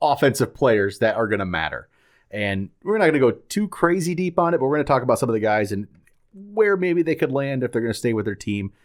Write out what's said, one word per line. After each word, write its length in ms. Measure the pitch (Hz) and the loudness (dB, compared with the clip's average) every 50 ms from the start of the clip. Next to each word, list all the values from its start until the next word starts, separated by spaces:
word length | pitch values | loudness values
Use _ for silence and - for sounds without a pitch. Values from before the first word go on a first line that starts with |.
offensive 540 | - 147 139 - 151 139 - - 131 - - | 0 0 2 2 2 2 2 2 -2 -4 -2
players 440 | - 143 127 113 104 98 101 101 - | 0 2 2 4 4 2 0 -2 0
that 180 | 117 110 98 113 | 0 0 0 0
are 100 | 117 104 | 0 0
gonna 180 | 107 101 98 | 0 -2 -2
matter. 440 | 92 87 80 80 76 71 58 - _ _ _ _ _ _ _ _ _ | -4 -2 -2 -4 -4 -6 -8 -12 _ _ _ _ _ _ _ _ _
And 380 | - 107 104 101 98 98 98 - - _ | -8 -6 -4 -4 -2 -4 -6 -8 -12 _
we're 160 | _ 196 214 220 | _ -4 0 2
not 100 | 196 160 | 4 4
gonna 120 | 156 143 | 4 6
go 120 | 127 120 | 4 4
too 360 | 107 - - _ - 208 214 196 | 2 0 -6 _ -4 -4 -4 -4
crazy 480 | - - - 170 175 190 165 175 175 | -2 0 0 2 2 0 0 -2 -2
deep 240 | 160 180 180 175 - | -2 -4 -2 0 0
on 140 | 175 170 170 | 2 2 2
it, 60 | 147 | 2
but 80 | 131 135 | 0 0
we're 100 | 147 151 | 0 0
gonna 80 | 139 | 2
talk 180 | - 143 127 123 | 2 0 2 2
about 160 | 127 117 - | 0 0 0
some 80 | 135 117 | 0 0
of 60 | 113 | 0
the 80 | 110 | 0
guys 320 | 104 107 107 107 107 95 104 | 0 0 2 0 0 -2 -4
and 160 | 98 104 - _ _ _ _ _ _ _ _ _ | -8 -8 -10 _ _ _ _ _ _ _ _ _
where 440 | 190 202 202 208 214 214 208 202 185 | -20 -20 -8 0 0 2 2 2 2
maybe 260 | 180 180 170 175 165 | 0 0 0 0 0
they 100 | 160 156 | 0 0
could 200 | - 165 139 131 | -2 -2 -2 -2
land 280 | 139 139 139 139 131 | -2 -2 -2 -2 -4
if 120 | 127 120 - | -4 -2 -2
they're 80 | 117 | -2
gonna 120 | 113 117 107 | -2 -2 -4
stay 200 | - - 120 117 | -2 -2 -2 -2
with 100 | 107 101 | 0 -2
their 120 | 107 101 | -4 -6
team 360 | - - 104 104 101 98 98 - _ | -8 -6 -6 -6 -4 -6 -8 -10 _